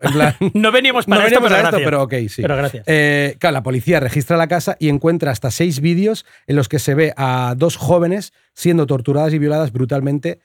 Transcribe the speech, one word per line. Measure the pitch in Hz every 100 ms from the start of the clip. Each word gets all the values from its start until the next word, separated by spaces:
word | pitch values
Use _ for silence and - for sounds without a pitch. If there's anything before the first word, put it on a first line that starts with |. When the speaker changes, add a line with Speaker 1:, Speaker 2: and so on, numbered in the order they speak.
Speaker 1:
en | 139
plan, | 143 151 -
Speaker 2:
<laughs> | 123
No | 208 220
veníamos | 247 262 254 202
para | 196
Speaker 1:
"No | 214
Speaker 2:
esto, | 247
Speaker 1:
veníamos | 240
Speaker 2:
pero | 190
Speaker 1:
a |
esto, | 170 185
Speaker 2:
gracias. | 139
Speaker 1:
pero | 147 135 131 107
ok, |
sí". | -
Speaker 2:
Pero | - 139
gracias. | 139 117 107
Speaker 1:
Eh, | 156 147 143 143 -
claro, | 175
la | 139
policía | 123 131 - 165
registra | 127 151 131 170
la | 160
casa | 175 - -
y | 156
encuentra | 143 165 170 143
hasta | 123 131
seis | - 175 135
vídeos | 156 170 208 220 - _ -
en | 143
los | 127
que | 147
se | - 139
ve | 156 -
a | 135 127 123 123
dos | 165 -
jóvenes | 143 175 170 196 196 _ _
siendo | - 170 165 143
torturadas | 139 123 143 156
y | 156
violadas | 147 151 151
brutalmente | 120 127 143 139 143 165 175